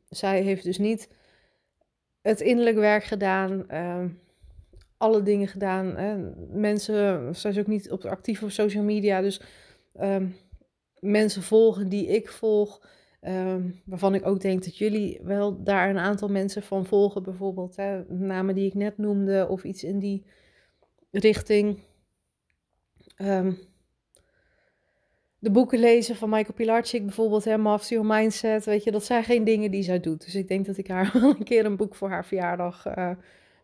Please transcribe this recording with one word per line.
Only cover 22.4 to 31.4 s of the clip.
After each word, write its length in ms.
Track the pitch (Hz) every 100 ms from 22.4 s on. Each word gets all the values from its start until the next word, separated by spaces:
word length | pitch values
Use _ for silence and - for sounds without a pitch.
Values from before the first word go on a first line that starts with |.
| _ _ _ _ _ _ _ -
Ehm, 380 | 196 190 190 185 - _ _ _ _ _ _ _ _ _ _ _ _ _ _ _ _ _
de 120 | 214
boeken 280 | 208 247 240
lezen 360 | 233 240 233 220
van 140 | 220
Michael 240 | 220 208
Pilarczyk 520 | - 220 233 233 240 202
bijvoorbeeld, 380 | 208 226 214
hè, 140 | 214 220
Master 400 | 214 208 - 233
Your 160 | 214
Mindset, 520 | 214 220 - 226 214 214
weet 180 | 208
je, 80 | 214
dat 140 | 208 208
zijn 180 | 240
geen 200 | 226 240
dingen 280 | 220 214 214
die 120 | 196
zij 160 | 185 180
doet. 260 | 170 156 -
Dus 100 | 196
ik 120 | 190
denk 180 | 190 196
dat 120 | 196
ik 100 | 190
haar 240 | 185 196
<laughs> 60 | 254
wel 100 | 262
een 140 | -